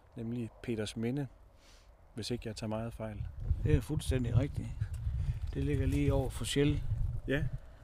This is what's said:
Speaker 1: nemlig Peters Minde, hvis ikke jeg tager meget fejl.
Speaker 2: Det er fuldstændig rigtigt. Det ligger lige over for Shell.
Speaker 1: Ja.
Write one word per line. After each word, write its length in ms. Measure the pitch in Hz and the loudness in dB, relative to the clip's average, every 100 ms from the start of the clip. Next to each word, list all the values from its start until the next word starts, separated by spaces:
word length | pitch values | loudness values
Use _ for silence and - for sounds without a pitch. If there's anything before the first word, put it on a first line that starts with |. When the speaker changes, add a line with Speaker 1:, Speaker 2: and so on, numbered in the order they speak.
| - - | -16 -8
Speaker 1:
nemlig 340 | 113 120 110 - | -6 -4 -6 -8
Peters 320 | - 110 104 117 | -4 -2 -2 -2
Minde, 320 | 113 139 135 - - - - - - - - | -2 -2 -4 -8 -20 -20 -20 -20 -20 -20 -14
hvis 180 | - 104 | -10 -6
ikke 160 | 123 117 | -4 -6
jeg 80 | 104 | -6
tager 120 | 110 | -4
meget 240 | 110 113 | -2 -4
fejl. 300 | - 110 104 - - - - | -6 -8 -6 -6 -6 -2 0
Speaker 2:
Det 120 | 156 147 | 6 4
er 60 | |
fuldstændig 560 | 120 151 - 131 120 113 | 4 -2 0 0 4 4
rigtigt. 320 | 147 - 110 - - - - - - - - | 4 0 -6 -4 -4 -2 -2 -2 -2 -2 -4
Det 100 | - | -2
ligger 220 | 139 139 131 | 0 2 2
lige 280 | 143 143 | 4 4
over 160 | 135 127 | 4 2
for 160 | - 120 | -2 0
Shell. 380 | 143 147 147 - - - - - | 4 4 4 0 0 0 0 0
Speaker 1:
Ja. 160 | 139 160 - - - | 0 0 -4 -10 -16